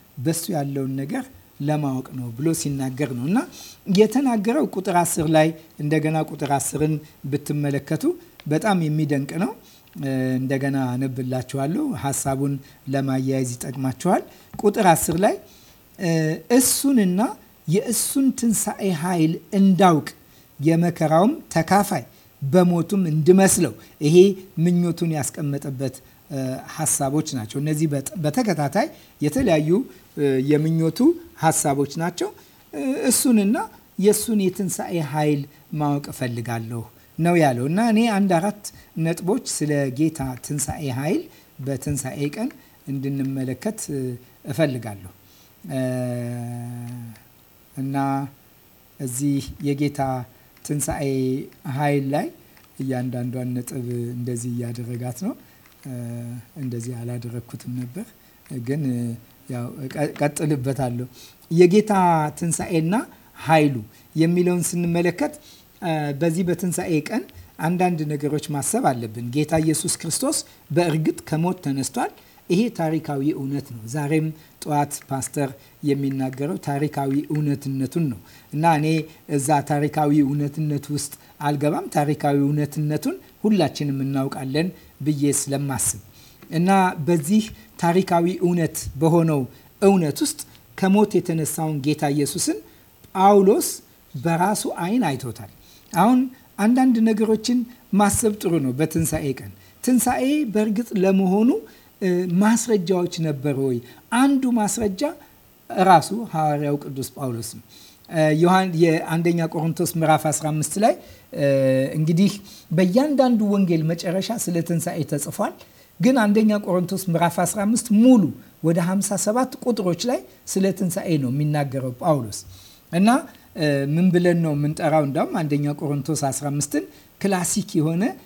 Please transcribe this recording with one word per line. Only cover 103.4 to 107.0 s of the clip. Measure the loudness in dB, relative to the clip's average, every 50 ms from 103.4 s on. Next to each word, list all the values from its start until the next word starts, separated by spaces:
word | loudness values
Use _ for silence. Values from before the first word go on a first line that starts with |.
| -2 -2 -2 0 0
ወይ? | 0 -2 -2 -4 -10 -20 -20 -8 -2
አንዱ | 0 2 4 4 2 2 2 0
ማስረጃ | 0 2 0 0 -2 -2 -2 -2 -2 -2 -4 -6 -6 -8 -18 -20 _ _ _ _ _ _ _ -6
ራሱ | 0 2 6 8 6 6 6 2 -6 -6 -6
ሐዋርያው | -6 -4 -2 0 0 0 0 0 -2 -2
ቅዱስ | -2 -4 -6 -8 -8